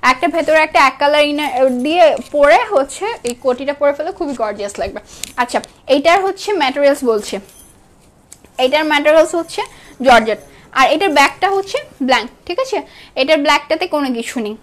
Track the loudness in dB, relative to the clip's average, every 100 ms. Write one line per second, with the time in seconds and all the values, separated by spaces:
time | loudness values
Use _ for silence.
0 | 0 0 0 -2 2 2 2 2 2 2
1 | 0 2 2 0 -4 0 0 0 -2 4
2 | 4 4 -4 2 4 4 2 -2 -2 -6
3 | -8 -6 -10 -6 -4 -4 -4 -2 -2 -2
4 | -6 -6 -8 -6 -6 -6 -10 -8 -10 -10
5 | -18 -10 -10 -4 -2 -2 -6 _ 0 2
6 | 4 2 0 -6 -4 -2 -2 2 0 2
7 | 0 -2 -4 -12 -12 _ -20 _ _ _
8 | _ _ _ -20 _ -4 -2 0 0 0
9 | 2 4 2 0 -6 -8 -10 -12 -20 -4
10 | 4 4 4 -6 -8 -20 -8 0 2 2
11 | 2 2 2 2 -2 -2 -4 -8 -8 -8
12 | -2 0 -2 -16 -10 -6 -4 -4 -8 -18
13 | -16 -4 0 2 2 0 0 -4 -2 -4
14 | -4 -4 -6 -8 -8 -10